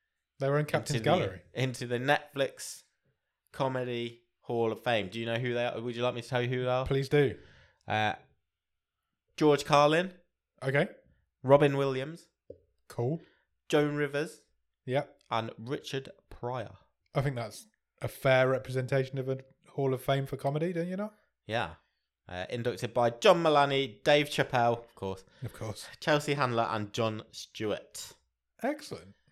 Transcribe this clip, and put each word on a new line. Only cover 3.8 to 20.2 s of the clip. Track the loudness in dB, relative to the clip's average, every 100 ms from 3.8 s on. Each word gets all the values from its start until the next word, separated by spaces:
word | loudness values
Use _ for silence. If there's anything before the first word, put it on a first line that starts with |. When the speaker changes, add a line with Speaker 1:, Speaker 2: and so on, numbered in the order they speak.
| -4 -4 -6 -10 _ _
Speaker 2:
Hall | -4 0 0
of | 0
Fame. | 0 0 0
Do | -4
you | -4
know | -2
who | -2
they | -2 -2
are? | -4
Would | -6 -2
you |
like | -2
me | -2
to | -2
tell | -2
you | 0
who | -2
they | 0
are? | 0 0
Speaker 1:
Please | -2 2
do. | 2 2 0 -12 -20 _ _ -4
Speaker 2:
Uh, | 0 0 -2 -10 _ _ _ _ _ _ _ _ _ _ 2
George | 4 4
Carlin. | 6 6 6 4 0 -6 _ _ _ _
Speaker 1:
Okay. | -2 0 0 -4 _ _ _ _
Speaker 2:
Robin | 6 8 8 4
Williams. | 0 -2 -6 -12 -20 _ -20 -20 _ _ -12
Speaker 1:
Cool. | -6 -4 -4 -8 _ _ _ 0
Speaker 2:
Joan | 2 2 0
Rivers. | -2 -2 -6 -8 _ _ _ _ -4
Speaker 1:
Yep. | -2 -4 -10 -6
Speaker 2:
And | -4 -4 -8
Richard | -8 -8 -6 -8 -8 -16 -20
Pryor. | -10 -8 -6 -8 -14 _ _ _
Speaker 1:
I | -4
think | -4 -4
that's | -8 -12 -20 _ _ -10
a | -10
fair | -2 4 4 4
representation | 2 -2 -6 0 0 0 -4
of | -6
a | -6 -10 _ _
Hall | -4 -2
of | 0
Fame | 0 -2